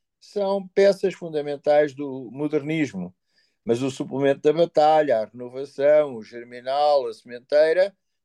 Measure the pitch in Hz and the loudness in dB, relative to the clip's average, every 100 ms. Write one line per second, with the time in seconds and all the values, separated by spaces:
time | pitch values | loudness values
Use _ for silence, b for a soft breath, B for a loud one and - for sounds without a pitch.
0 | _ _ _ 202 196 196 190 - 196 190 | _ _ _ -6 -4 -4 -4 2 4 4
1 | 190 175 170 151 147 143 147 147 151 131 | -2 -6 -8 -6 -6 -6 2 2 2 -2
2 | 143 131 123 123 151 147 139 160 135 95 | -10 -10 -12 -8 -4 -2 -2 -2 -2 -4
3 | 87 _ _ _ _ _ - 117 135 131 | -12 _ _ _ _ _ -4 -2 -2 -6
4 | 143 131 139 139 151 151 170 - 151 156 | -8 -2 0 2 2 2 0 2 4 4
5 | 147 113 107 123 123 127 139 - 139 151 | 2 0 -2 -10 -14 -12 -12 -2 2 4
6 | 147 120 104 120 120 123 127 139 147 143 | 2 -4 -14 -16 -16 -14 -6 0 2 2
7 | 120 110 127 120 - 147 160 165 196 - | 0 -10 -14 -16 -2 2 4 4 0 -2
8 | _ _ | _ _